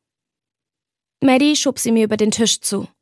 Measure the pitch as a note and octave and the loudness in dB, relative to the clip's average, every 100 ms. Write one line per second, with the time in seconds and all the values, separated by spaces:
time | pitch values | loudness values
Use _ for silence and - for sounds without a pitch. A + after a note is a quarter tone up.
0 | _ _ _ _ _ _ _ _ _ _ | _ _ _ _ _ _ _ _ _ _
1 | _ _ C4 B3+ D4 D4+ C#4+ - - A3+ | _ _ 2 4 2 0 -2 -4 -2 0
2 | A3 G#3+ G#3+ G#3 A3 - - G3 - _ | 0 0 -2 0 -2 -2 -4 -6 -8 _